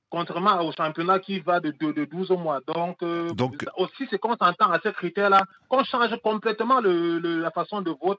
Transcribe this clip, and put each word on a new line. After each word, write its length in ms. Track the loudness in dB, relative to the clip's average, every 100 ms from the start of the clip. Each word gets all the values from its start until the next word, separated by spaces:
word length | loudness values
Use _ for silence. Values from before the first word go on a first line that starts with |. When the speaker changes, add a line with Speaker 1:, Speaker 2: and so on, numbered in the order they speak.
| _
Speaker 1:
Contrairement 520 | -6 -4 0 2 2
au 100 | 0
championnat 460 | -2 -4 -2 0 0
qui 220 | 0 -6
va 180 | 0 0
de, 140 | 0 -4
de, 100 | -4
de 120 | -2
douze 260 | -4 -4 -2
mois. 300 | 0 0 -4 -4
Donc, 360 | -4 -4 -4
euh, 280 | -4 -4 -4
Speaker 2:
Donc 320 | -2 -2 -2 -10 -4
Speaker 1:
aussi, 300 | -4 -4 -6
c'est 100 | -4
qu'on 180 | -2 2
s'entend 340 | 2 4 2
à 100 | 2
ces 120 | 0
critères-là, 500 | -2 -4 0 6 6 4 _ -2
qu'on 140 | 0
change 340 | 2 2 0 0
complètement 580 | 0 0 -2 -2 2 4
le, 380 | 4 2 2 0
le, 220 | -2 -2
la 100 | -2
façon 300 | -4 -4 -4
de 80 | -4
vote 280 | -2 -2